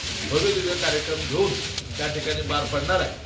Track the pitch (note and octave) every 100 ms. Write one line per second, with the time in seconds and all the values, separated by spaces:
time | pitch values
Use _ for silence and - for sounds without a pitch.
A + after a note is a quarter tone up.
0 | - - - D3+ G3+ F#3+ F3 F3+ E3 D3+
1 | D#3 D#3 C#3+ D#3+ G3 - D#3+ - - -
2 | D3+ D3 D3+ D3+ D3 D3 C#3 C#3+ C#3 C#3+
3 | - -